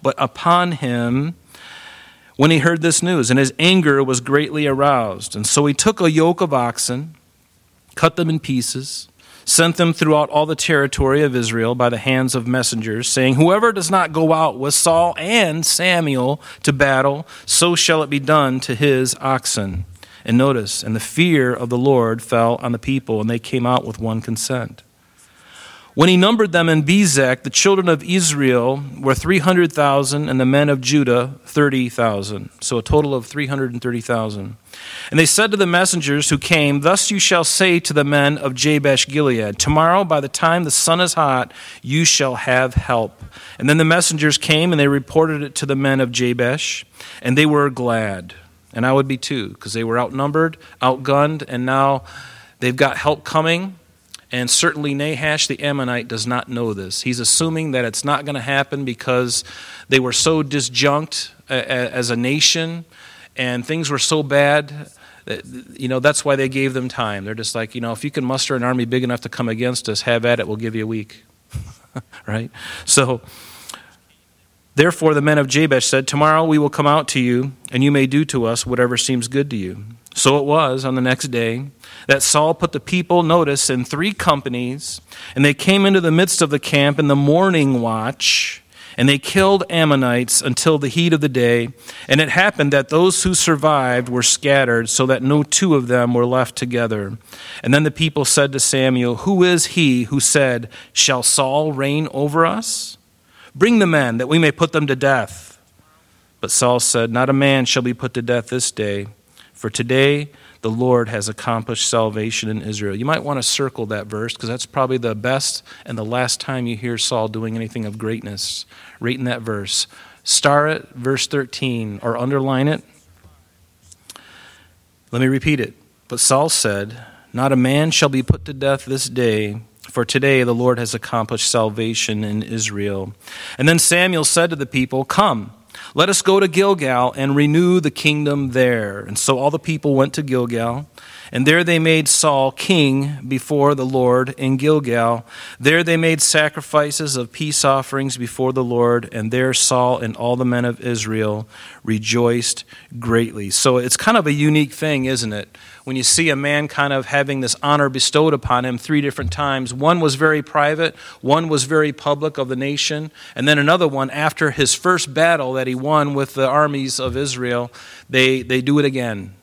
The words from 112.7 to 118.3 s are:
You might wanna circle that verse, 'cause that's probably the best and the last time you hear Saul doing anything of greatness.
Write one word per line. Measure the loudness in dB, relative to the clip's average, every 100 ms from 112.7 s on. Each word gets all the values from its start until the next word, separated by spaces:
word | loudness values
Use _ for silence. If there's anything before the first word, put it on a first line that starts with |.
| -8 -8
You | -6 -4
might | -4
wanna | -4 -4
circle | -4 -4 -4 -6 -8
that | -8 -8
verse, | -8 -8 -8
'cause | -8
that's | -8 -8
probably | -4 -2 -2
the | -4
best | -4 -4 -2 -4 -8 -14 -20 -12
and | -10
the |
last | -6 -4 -4 -4
time | -6 -6 -6
you | -6
hear | -6 -4
Saul | -4 -2 -4
doing | -4 -8 -6
anything | -8 -8 -10
of | -8
greatness. | -8 -8 -8